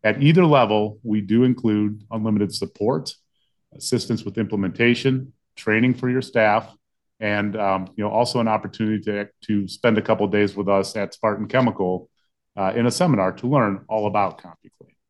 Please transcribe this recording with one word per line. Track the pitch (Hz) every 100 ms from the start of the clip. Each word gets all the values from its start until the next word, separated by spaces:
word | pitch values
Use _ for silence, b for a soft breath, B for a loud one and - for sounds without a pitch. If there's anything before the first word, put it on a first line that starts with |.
| 110
At | -
either | 143 160 175
level, | 143 113 107 107 104
we | 117 104
do | 95 113
include | 127 123 113 104 104 107 -
unlimited | 113 110 104 104 -
support, | 92 _ 104 151 - - _ _ _ _ _ -
assistance | - 120 - 113
with | 101 98
implementation, | 104 107 95 - 120 120 135 131 131 _ _ -
training | - 110 123 123
for | 127
your | 127
staff, | - 120 107 107 - _ _ _ _ _
and, | 104 104 104 104
um, | 98 95 92 -
you | 104
know, |
also | 104 120 123
an | 113
opportunity | 107 104 - 107 107
to, | 107 101 104 _ -
to | 104 95
spend | - 120 110
a |
couple | - 104 101
days | 104 104 98
with | 98
us | 98 95 107
at | 98
Spartan | - 110 104 104
Chemical, | 127 127 - 92 90 - _ _ _ _ -
uh, | 95
in | 117 117
a |
seminar | - 180 117 95
to | - 120
learn | 143 107 98 -
all | 110 107
about | 101 95 -
CompuClean. | 87 80 - _ - _